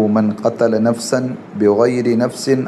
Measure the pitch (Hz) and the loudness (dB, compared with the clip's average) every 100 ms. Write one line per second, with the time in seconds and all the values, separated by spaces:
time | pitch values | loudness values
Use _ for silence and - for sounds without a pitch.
0 | 107 107 107 104 120 - 117 110 113 117 | 2 2 0 0 -4 0 0 2 0 0
1 | - 127 127 113 - 104 104 104 117 123 | -2 -2 -2 -8 -12 0 2 4 2 2
2 | 120 117 127 - - 131 | 0 0 0 -2 -2 -2